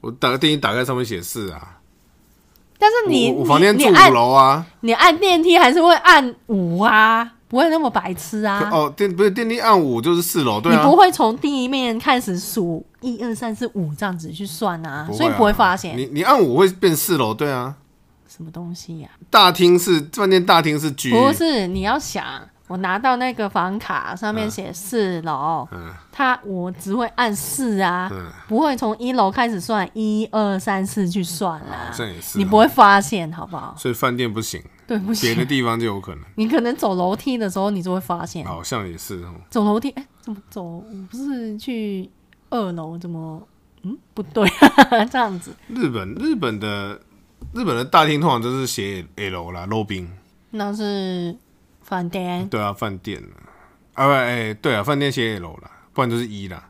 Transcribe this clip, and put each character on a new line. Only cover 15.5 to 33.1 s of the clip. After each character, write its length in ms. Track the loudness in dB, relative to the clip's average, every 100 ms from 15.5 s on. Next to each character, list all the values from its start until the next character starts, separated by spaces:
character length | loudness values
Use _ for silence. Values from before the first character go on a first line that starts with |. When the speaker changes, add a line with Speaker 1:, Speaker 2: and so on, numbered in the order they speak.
Speaker 2:
发 240 | 2 0 0
现。 200 | -6 -8
Speaker 1:
你， 100 | -6
你 100 | -4
按 160 | 2 4
五 180 | 4 4
会 120 | 4
变 260 | 4 0
四 220 | 0 0 0
楼， 160 | 0
对 180 | 0 -2
啊。 240 | -2 -6 -12 _ _ _ _ _
Speaker 2:
什 140 | _
么 80 | -16
东 240 | -14 -14
西 240 | -14 -14 -16
呀？ 100 | -16 _ 0
Speaker 1:
大 220 | 4 4
厅 260 | 4 6 6
是， 220 | 4 0 0
饭 160 | -2 2
店 160 | 2
大 160 | 4 4
厅 180 | 4 0
是 120 | -2
G。 200 | -4 0
Speaker 2:
不 200 | 4 4
是， 360 | 4 0 0 -2
你 140 | -4
要 140 | -2 -2
想， 280 | -4 -10 -10 -12 -16 _ _
我 100 | -8
拿 200 | -4 -2
到 160 | 0
那 180 | 0 -2
个 160 | -4 -4
房 300 | -2 -2 -4
卡， 380 | -4 -6 -6 -8
上 180 | -6
面 160 | -4 -4
写 220 | -6 -10
四 500 | -12 -6 -2 -2 -2
楼， 460 | -4 -4 -4 -4 -6
Speaker 1:
嗯。 140 | -12 -14
嗯。 80 | -18 _
Speaker 2:
他， 260 | -4 -2 0
我 260 | -4 -8 -8
只 200 | -10 -6
会 140 | -4 -4
按 180 | -2 -2
四 480 | -2 -6 -4 -2 0
啊， 300 | 0 -2 -6
Speaker 1:
嗯。 140 | -8 -12 -16 -4
Speaker 2:
不 100 | 0
会 180 | 0 0
从 200 | -4 -4
一 140 | -4
楼 180 | 0 0
开 180 | 2 -2
始 120 | -2
算， 280 | -4 -4 -4
一 360 | -4 -2 -2 -2
二 260 | -2 -2 -2
三 260 | -2 -2
四 240 | -2 -2 -2
去 140 | -2
算 380 | -4 -4 -6 -6
啊。 260 | -12 -12 -12
Speaker 1:
好 60 |
像 120 | -8 -10
也 120 | -10
是 180 | -8 -2
哦。 20 |
Speaker 2:
你 40 |
不 140 | 4 6
会 80 | 6
发 340 | 8 8 8
现， 300 | 4